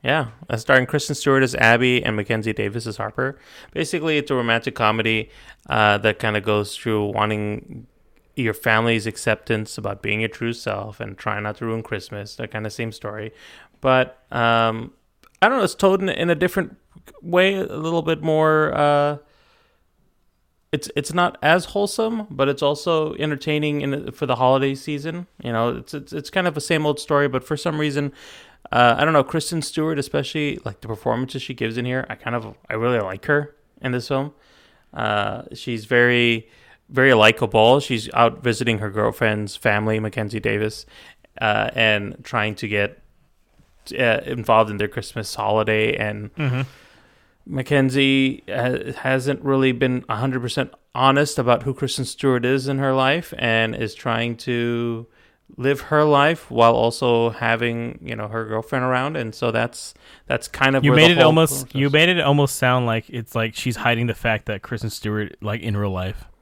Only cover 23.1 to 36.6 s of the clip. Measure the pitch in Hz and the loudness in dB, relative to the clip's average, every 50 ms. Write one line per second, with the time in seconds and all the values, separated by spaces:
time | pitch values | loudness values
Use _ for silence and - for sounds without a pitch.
23.1 | - - 151 151 151 135 - 160 151 151 151 151 147 147 143 139 139 143 - - | -4 -4 -4 -4 -4 -4 -4 -2 -2 0 0 -2 -2 -2 -2 -2 -4 -4 -6 -10
24.1 | 123 - - 127 127 113 127 127 131 135 135 139 135 135 - - 151 143 139 165 | -8 -6 -2 -2 0 2 4 4 4 4 2 0 -2 -4 -8 -8 -8 -6 -6 -8
25.1 | 160 175 180 _ _ _ - 120 117 113 117 120 - 120 117 - - 147 139 - | -10 -10 -12 _ _ _ -8 -4 -2 0 0 0 -2 -4 -10 -12 -12 -12 -12 -10
26.1 | - 156 147 - - 190 180 175 147 156 143 - 170 156 156 151 143 147 - - | -10 -10 -10 -4 -2 0 0 0 -2 -2 -2 0 0 0 2 0 -2 -2 -2 0
27.1 | 156 143 143 139 127 131 127 - 156 143 - 175 151 151 151 151 139 143 143 139 | 2 2 2 2 0 -4 -4 -4 -6 -4 -2 -4 -2 0 -2 -2 0 -2 -2 -4
28.1 | - - - - - - - - - _ _ - - 123 123 120 117 - 147 156 | -6 -10 -20 -20 -20 -20 -20 -20 -20 _ _ -2 4 6 6 6 6 4 2 4
29.1 | 160 147 131 - - 160 - - 170 160 147 - - 160 156 160 160 143 135 - | 4 4 2 2 -2 -4 -4 -2 -4 -4 -4 -4 -4 -2 -2 -2 -2 -2 -4 -2
30.1 | - 147 139 - - 160 147 147 - - - 120 98 _ - 107 113 - - 123 | -2 -4 -4 -2 -4 -4 -2 -2 -4 -6 -8 -10 -12 _ -10 -10 -10 -4 -2 -2
31.1 | 117 117 127 127 - 135 - - 131 117 - 113 113 123 120 127 127 131 127 - | 0 0 -2 -4 -6 -10 -10 -10 -8 -6 -4 -4 -4 -4 -4 -4 -4 -4 -4 -6
32.1 | 110 - - 120 120 120 110 107 - _ _ _ 113 110 117 123 123 117 104 95 | -10 -10 -6 -6 -6 -6 -6 -8 -16 _ _ _ -6 -2 0 0 0 0 -2 -4
33.1 | 92 98 - - 143 147 147 147 - _ _ _ _ _ - 131 123 123 120 - | -6 -8 -2 0 0 0 0 -4 -14 _ _ _ _ _ -6 -4 -4 -4 -4 -4
34.1 | 143 135 139 147 143 _ _ _ _ _ _ _ _ _ _ _ - - - 107 | -4 -4 -4 -6 -10 _ _ _ _ _ _ _ _ _ _ _ -10 -6 -4 -2
35.1 | 104 104 101 104 101 117 - - - 117 - - 120 113 107 - 123 120 120 120 | 0 0 -2 -2 -6 -8 -12 -14 -16 -12 -8 -6 -6 -6 -4 0 4 4 6 6
36.1 | 123 120 120 120 117 113 113 _ _ _ | 6 4 4 4 2 0 -4 _ _ _